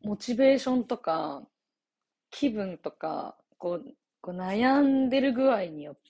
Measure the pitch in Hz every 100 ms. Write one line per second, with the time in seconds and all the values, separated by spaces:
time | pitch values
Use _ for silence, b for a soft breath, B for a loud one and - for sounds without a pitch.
0 | 208 202 - 240 269 269 262 254 233 240
1 | - 160 156 139 - _ _ _ _ _
2 | _ _ _ - 285 214 190 175 - -
3 | 160 151 135 - _ _ 175 175 277 -
4 | _ _ - 180 185 202 247 269 277 269
5 | 262 262 269 240 269 226 170 156 147 143